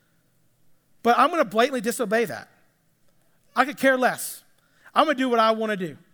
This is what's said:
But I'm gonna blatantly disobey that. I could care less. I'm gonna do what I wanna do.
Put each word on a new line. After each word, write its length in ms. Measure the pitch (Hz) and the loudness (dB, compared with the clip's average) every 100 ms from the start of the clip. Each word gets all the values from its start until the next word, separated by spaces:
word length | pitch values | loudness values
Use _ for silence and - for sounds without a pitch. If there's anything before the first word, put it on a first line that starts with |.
| _ _ _ _ _ _ _ _ _ _ | _ _ _ _ _ _ _ _ _ _
But 160 | 226 233 | 0 4
I'm 140 | 277 | 2
gonna 120 | 339 | 2
blatantly 380 | 240 214 262 262 | -2 2 0 0
disobey 440 | 220 226 214 220 214 | -4 -4 -2 -2 -2
that. 240 | 110 - _ _ _ _ _ _ _ _ _ _ 240 | -6 -14 _ _ _ _ _ _ _ _ _ _ -2
I 60 | |
could 140 | 262 - | -2 0
care 200 | 269 254 | 0 2
less. 460 | 240 165 - - _ _ _ _ - | 0 -2 -8 -12 _ _ _ _ -6
I'm 120 | 214 311 | 0 2
gonna 100 | 254 | 2
do 140 | 262 | 0
what 100 | 233 | 2
I 120 | 220 | 2
wanna 260 | 220 220 208 | 2 -2 -4
do. 200 | 175 135 _ | -6 -12 _